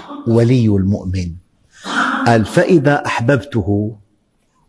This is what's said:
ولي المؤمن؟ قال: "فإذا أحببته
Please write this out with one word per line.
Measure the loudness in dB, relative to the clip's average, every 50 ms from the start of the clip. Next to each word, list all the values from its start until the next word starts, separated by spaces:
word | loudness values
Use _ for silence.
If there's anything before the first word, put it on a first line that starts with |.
| -10 -14 -16 -8 -2 0
ولي | 2 2 4 4 4 4 4
المؤمن؟ | 2 2 2 2 0 0 -2 -4 -4 -4 -4 -6 -6 -10 -14 -18 _ _ _ _ _ _ -16 -12 -6 -4 -2 -2 -2 -2 -2 0
قال: | 2 2 2 2
"فإذا | 0 0 0 2 4 4 4 4 2 0 0 -2
أحببته | -4 -4 -2 0 0 0 0 -2 -4 -4 -4 -2 0 0 -2 -2 -4 -8 -12 _ _ _ _ _ _ _ _ _ _ _ _ _